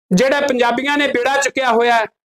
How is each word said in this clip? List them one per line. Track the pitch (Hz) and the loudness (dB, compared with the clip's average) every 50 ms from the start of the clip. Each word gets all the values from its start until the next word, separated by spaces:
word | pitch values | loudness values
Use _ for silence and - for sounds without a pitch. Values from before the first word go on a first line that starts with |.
| _ - | _ -2
ਜਿਹੜਾ | 185 180 247 269 294 285 | 0 2 2 2 0 0
ਪੰਜਾਬੀਆਂ | 285 285 262 240 247 240 233 240 262 285 294 285 | 0 -2 0 0 0 0 0 -2 -2 -2 0 0
ਨੇ | 294 | 0
ਬੇੜਾ | 269 - 240 240 254 277 | 0 -2 -2 -2 0 0
ਚੁੱਕਿਆ | 277 277 508 - 269 262 247 | 0 -2 -2 -2 -2 -2 0
ਹੋਇਆ | 226 233 240 240 233 | 2 2 2 2 2
ਹੈ, | 226 214 - _ _ _ | 2 0 -2 _ _ _